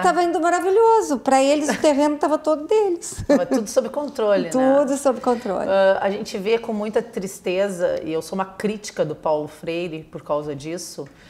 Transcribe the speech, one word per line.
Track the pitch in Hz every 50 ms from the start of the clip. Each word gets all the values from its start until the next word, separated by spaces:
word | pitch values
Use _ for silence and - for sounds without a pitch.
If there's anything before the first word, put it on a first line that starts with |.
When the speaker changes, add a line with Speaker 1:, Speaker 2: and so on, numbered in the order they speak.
| 370
Speaker 1:
tava | 359 311 349 349
indo | 339 330 359
maravilhoso. | 311 349 349 349 339 381 381 453 453 453 453 440 370 - 285 220
Pra | - 262 262 269
eles | 269 277 294 302 302 285
o | 208 -
terreno | - 311 285 269 294 302 294
tava | 294 359 294 302
todo | 302 311 302 311 285 302
deles. | 330 440 440 415 392 339 339 - - - - -
Speaker 2:
Tava | - 294 254 175
tudo | - 269 240 214
sob | - - 262 214 220
controle, | - 285 294 254 - - 220 208 202 190 175
né? | 165
Speaker 1:
Tudo | - 262 262 262 269 285 294 247 285
sob | 269 - 277 240 240
controle. | - 247 240 233 - 208 185 175 -
Speaker 2:
Ah, | - 190 196 190 190 190 -
a | - 202
gente | 202 208 220 - -
vê | 208 185 214 226 226
com | 226 - 220
muita | 208 208 220 214 240
tristeza, | 220 233 - 214 185 185 - - - 190 180 185 202 202 185 170 180 165 175 175 -
e | 156 160
eu | 160
sou | 160 - 196
uma | 190 190
crítica | 185 - - - 202 220 208 - - - - 165
do | 151 151
Paulo | - - 165 156 151 151
Freire | 147 - - - 165 165 170 175 175 156 160 156 -
por | - 156
causa | - - 147 147 147 151 143
disso, | 135 143 160 170 180 - - - - 143 - - - - -